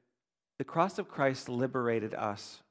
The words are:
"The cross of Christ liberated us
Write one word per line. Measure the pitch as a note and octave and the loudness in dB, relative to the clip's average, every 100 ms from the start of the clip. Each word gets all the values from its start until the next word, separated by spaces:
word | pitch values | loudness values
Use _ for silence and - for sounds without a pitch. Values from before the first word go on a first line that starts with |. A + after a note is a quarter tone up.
| _ _ _ _ _ - | _ _ _ _ _ -10
"The | C3+ | -4
cross | E3 F#3 G3+ | 2 2 0
of | G3 | -6
Christ | - C#3 C3 - | 2 2 2 -4
liberated | B2 C3 C3 A#2+ A2+ G#2+ | 0 0 2 2 2 0
us | A2 G#2+ G2+ - - _ | -2 -2 -4 -8 -18 _